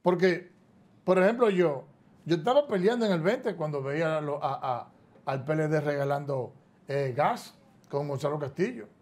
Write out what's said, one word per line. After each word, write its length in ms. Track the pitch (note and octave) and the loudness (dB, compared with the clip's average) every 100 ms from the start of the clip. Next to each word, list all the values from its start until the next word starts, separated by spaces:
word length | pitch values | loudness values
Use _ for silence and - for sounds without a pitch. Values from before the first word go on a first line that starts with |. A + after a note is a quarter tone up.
Porque, 520 | F3+ F3+ F#3 E3+ - _ _ _ _ _ | 0 2 2 2 -6 _ _ _ _ _
por 140 | - F#3 | 2 4
ejemplo, 320 | F#3 A#3 A#3 | 4 4 2
yo, 340 | F#3 E3+ C3+ - _ _ _ | 4 2 2 -10 _ _ _
yo 120 | - E3 | -2 0
estaba 300 | E3+ C4+ C#4+ | 4 2 2
peleando 380 | G3+ F#3 A#3+ | 2 2 2
en 80 | A3 | 2
el 80 | F3+ | 2
veinte 360 | D#3 B3 B3 F#3+ | 2 0 -2 -4
cuando 260 | D3+ D3 | -4 -4
veía 360 | C3+ D3 E3 D#3 | -4 -2 0 -2
a 20 | |
lo, 200 | D3+ C#3+ | -2 -4
a, 360 | D3+ C#3 C#3 A#2+ | -4 -4 -4 -6
a, 120 | A2 - _ - - | -8 -20 _ -14 -6
al 180 | C3+ | -6
P 80 | B2+ | -2
L 160 | D#3 D#3 | -2 0
D 120 | D#3 | 0
regalando, 720 | D3 C#3+ C#3 C#3+ C#3+ C3+ A2+ - _ _ - | 0 -2 -2 -2 -2 -6 -6 -12 _ _ -6
eh, 260 | C#3 C#3 | -2 -2
gas 400 | B2 E3 A#3 - - _ _ _ | 0 0 0 -8 -20 _ _ _
con 180 | C#3+ C#3+ | -6 -4
Gonzalo 300 | C#3 D3 D3+ | -4 -2 -4
Castillo. 480 | C#3 C#3+ G3+ A#3+ G#3 _ | -6 -2 -4 -4 -14 _